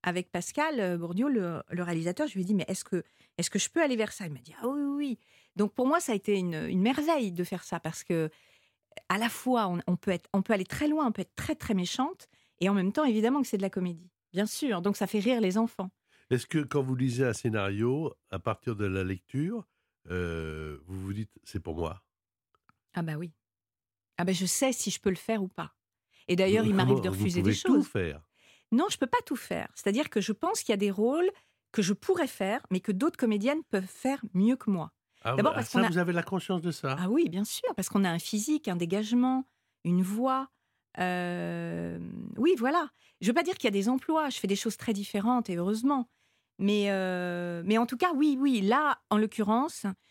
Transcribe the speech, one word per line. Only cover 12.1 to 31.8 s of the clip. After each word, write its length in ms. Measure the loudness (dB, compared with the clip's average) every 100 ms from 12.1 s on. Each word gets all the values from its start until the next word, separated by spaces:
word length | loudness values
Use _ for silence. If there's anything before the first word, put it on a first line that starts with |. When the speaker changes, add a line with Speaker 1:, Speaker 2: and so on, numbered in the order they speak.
| -4 -20 _ _ _
Speaker 1:
et 80 | 0
en 60 |
même 180 | 2 2
temps, 120 | 2
évidemment 380 | 2 2 2 2
que 60 | 0
c'est 80 | -2
de 60 |
la 80 | -2
comédie, 380 | -2 -4 -6 -16 _ _
bien 140 | -2 -2
sûr. 340 | -2 -2 0
Donc 160 | 0 0
ça 120 | 0
fait 100 | 0
rire 220 | 2 2
les 180 | 2 2
enfants. 320 | 0 -2 -10 _ _ _ _
Speaker 2:
Est-ce 160 | -2 0
que 120 | -2
quand 220 | 0 0
vous 100 | 0
lisez 300 | 0 0 2
un 80 | 0
scénario, 800 | 2 0 0 0 0 0 0 -4 -8 _
à 80 | -6
partir 380 | -4 -4 -4 -2
de 80 | -2
la 160 | 0
lecture, 640 | -2 -4 _ -4 -4 -6 -10 _ _ _ -8
euh, 680 | -4 -2 -4 -6 -8 -10 -12 -12
vous 140 | -10
vous 140 | -6
dites, « 180 | -6 -8 -14
C'est 160 | -10 -8
pour 140 | -6
moi » ? 260 | -4 -4 -6 _ _ _ _ _ _ _ _ _
Speaker 1:
Ah 80 | -6
bah 120 | -6 -6
oui. 140 | -10 _ _ _ _ _ _ _ _ -4
Ah 60 |
bah 80 | 0
je 140 | 0 0
sais 260 | 2 0
si 200 | 0 -4
je 80 | -2
peux 100 | -2
le 60 | -2
faire 260 | -2 -2
ou 60 | -4
pas. 260 | -8 -12 _ _ _ _ _ -2
Et 80 | 2
d'ailleurs, 260 | 4 4
Speaker 2:
Vous, 80 | 4
Speaker 1:
il 60 | 4
m'arrive 180 | 6 4
Speaker 2:
comment, 60 | 2
Speaker 1:
de 20 |
Speaker 2:
vous 100 | 0
Speaker 1:
refuser 220 | 0 4
Speaker 2:
pouvez 120 | 2
Speaker 1:
des 60 | 2
choses. 260 | 4 4
Speaker 2:
tout 60 | 4
faire ? 320 | -2 -2 -6 _ _ _ _ _
Speaker 1:
Non, 140 | 2 2
je 80 | 0
peux 80 | 0
pas 140 | 0
tout 120 | -2 -8
faire. 320 | -4 -6 -6 -4
C'est-à-dire 340 | 0 0 0
que 100 | -2
je 120 | -2
pense 280 | -2 -2 -2
qu'il 100 | 0
y 20 |
a 20 | 0
des 140 | 0
rôles 400 | 2 2 2 0 -2 _ _ _
que 120 | 0